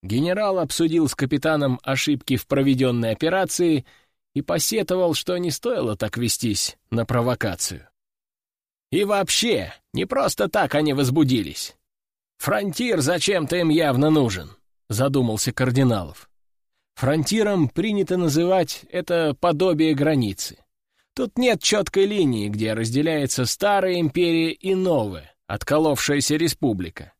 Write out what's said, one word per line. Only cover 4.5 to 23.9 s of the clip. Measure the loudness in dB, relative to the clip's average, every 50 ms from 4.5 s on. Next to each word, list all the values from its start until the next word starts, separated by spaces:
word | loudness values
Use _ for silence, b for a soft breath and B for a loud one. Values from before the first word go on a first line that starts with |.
| -2 -2 -2 0 -2 -2 -2 0 0 0 2 2 0
что | -2 -2 -4 -4 -2
не | -2 -4
стоило | -4 -4 -4 -4 -2 -2 -2 -4 -4
так | -4 -4 -6 -4
вестись | -2 -2 -2 -2 -2 -2 -2 -2 -2 -4 -6 -6 _ _ _
на | -4 -4 -2
провокацию. | 0 0 0 0 0 -2 -2 -2 -6 -4 -4 -6 -8 -8 -10 -16 _ _ _ _ _ _ _ _ _ _ _ _ _ _ _ _ _ _ _ _ _
"И | -2 -2 0
вообще, | 0 0 0 0 0 0 0 0 0 0 -2 -2 -6 -12 -18 _ _ _
не | -6 -6
просто | -2 -2 -2 -2 -2 -2 -2 -4 -2
так | 0 0 0 0 0
они | 0 0 2 0
возбудились. | 2 0 2 4 2 4 4 4 0 0 -4 -8 -12 -12 -12 -14 _ _ _ _ _ _ _ _ _ _ _ _ _
Фронтир | -4 -2 -2 0 -2 -4 -4 -2 -2 0 0 0
зачем-то | 2 0 0 0 0 0 0 0 0 0 -2
им | 0 2 4
явно | 4 4 4 2 2 4 4 4
нужен", | 6 4 4 2 0 -4 -10 -12 -18 _ _ _ _ _ _ _
задумался | -2 0 0 2 2 2 2 2 0 -2 -2 -4 -2
Кардиналов. | -2 0 0 2 4 4 4 4 2 -2 -6 -12 -20 -20 _ _ _ _ _ _ _ _ _ _ _ _ _ _
Фронтиром | -4 -2 0 0 0 0 0 0 0 2 2 2 2 0 0
принято | 0 -2 -2 -2 0 -2 0 0 0
называть | 0 0 2 2 2 2 2 2 2 2 0 -4 -14 -14 _
это | -8 -8 -4 -2 0 0 2 0 -2 0
подобие | 0 0 2 2 2 2 2 2 2 2 2
границы. | 2 2 2 2 2 0 0 -2 -6 -8 -12 -12 _ _ _ _ _ _ _ _ _ _ _ _
Тут | -6 -6 -4 _
нет | 0 2 2 2 2
чёткой | 0 0 0 0 0 0 2 2 2
линии, | 2 2 2 2 2 2 0 -2 -4
где | -4 -4 -2 -2 -2
разделяется | -2 -4 -2 0 0 0 0 0 -2 -2 -2 -2 -2 -2
старая | -4 -2 -2 0 2 2 2 2 0